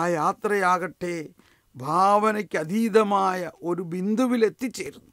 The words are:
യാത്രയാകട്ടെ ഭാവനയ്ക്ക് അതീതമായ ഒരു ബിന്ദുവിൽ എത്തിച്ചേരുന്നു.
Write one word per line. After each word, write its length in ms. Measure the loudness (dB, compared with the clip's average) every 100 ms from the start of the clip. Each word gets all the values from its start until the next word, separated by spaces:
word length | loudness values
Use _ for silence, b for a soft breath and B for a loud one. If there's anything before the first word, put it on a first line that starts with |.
| -2
യാത്രയാകട്ടെ 1040 | 0 0 -2 -2 0 2 0 -2 -8 -8 -8 -10 -18 b b b
ഭാവനയ്ക്ക് 840 | -12 -2 2 4 4 2 0 -4 -4
അതീതമായ 840 | -2 -2 2 4 4 2 0 -2 -8 -8
ഒരു 200 | -6 -4 -4
ബിന്ദുവിൽ 560 | -4 -2 0 2 2
എത്തിച്ചേരുന്നു. 680 | 0 0 -8 -8 -12 -12 _